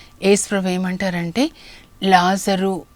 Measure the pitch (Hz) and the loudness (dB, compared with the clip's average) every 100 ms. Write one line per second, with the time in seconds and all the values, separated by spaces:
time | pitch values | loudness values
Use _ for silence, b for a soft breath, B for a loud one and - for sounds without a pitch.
0 | B B 196 202 - 202 185 180 185 185 | B B 2 2 2 -2 -2 -2 -4 -4
1 | 196 175 170 220 311 - B B B - | -4 -4 -4 -2 -4 -4 B B B -4
2 | 190 180 180 190 202 190 190 180 - | 2 4 4 0 0 0 0 -4 -10